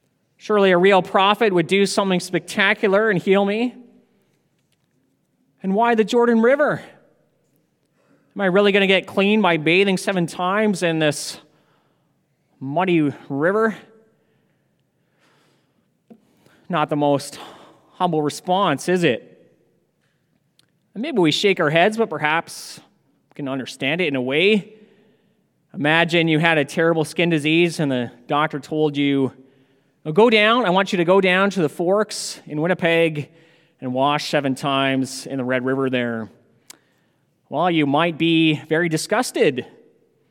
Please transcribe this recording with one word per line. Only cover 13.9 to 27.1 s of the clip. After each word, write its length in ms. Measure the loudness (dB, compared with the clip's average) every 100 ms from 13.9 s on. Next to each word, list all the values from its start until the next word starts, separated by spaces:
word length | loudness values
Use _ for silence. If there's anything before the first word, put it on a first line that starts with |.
| _ _ _ _ _ _ _ _ _ _ _ _ _ _ _ _ _ _ _ _ _ _ -20 _ _ _ _ -6
Not 200 | -4 -2
the 80 | 0
most 440 | 0 0 -4 -18 -20 -20 -20 _ _
humble 280 | -6 -2 -2
response, 680 | -4 -4 -4 0 0 -2 -2
is 140 | 0
it? 500 | 0 -2 -8 _ _ _ _ _ _ _ _ _ _ _ _ _ _ _ _
And 80 | -10
maybe 160 | -4 0
we 140 | 0
shake 260 | 2 0 2
our 120 | 2
heads, 260 | 4 2 2
but 120 | -4
perhaps 680 | -2 -2 -2 -4 -14 -18 -20
we 560 | _ _ _ _ _
can 140 | -12 -8
understand 520 | -8 -8 -6 -4 -2
it 60 | -2
in 80 |
a 80 | -2
way. 520 | -2 0 2 2 -2 -20 -20 _ _ _ _ _ _ _ _
Imagine 540 | -4 0 2 2 0 2
you 100 | 2
had 180 | 2 0
a 80 |
terrible 400 | -2 0 0 0
skin 240 | -2